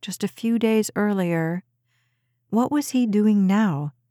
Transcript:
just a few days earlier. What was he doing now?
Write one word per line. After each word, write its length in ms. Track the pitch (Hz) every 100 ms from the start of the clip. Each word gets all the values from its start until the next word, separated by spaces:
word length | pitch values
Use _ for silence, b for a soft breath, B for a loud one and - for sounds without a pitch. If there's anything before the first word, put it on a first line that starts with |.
just 200 | - -
a 40 | 202
few 320 | - 226 233
days 320 | 226 220 208 -
earlier. 680 | 208 196 175 165 160 175 - _ _ _ _ _ _ _ _
What 200 | 214 254
was 180 | 294 -
he 180 | 254 233
doing 400 | 202 214 208 185
now? 460 | 202 214 143 147 - _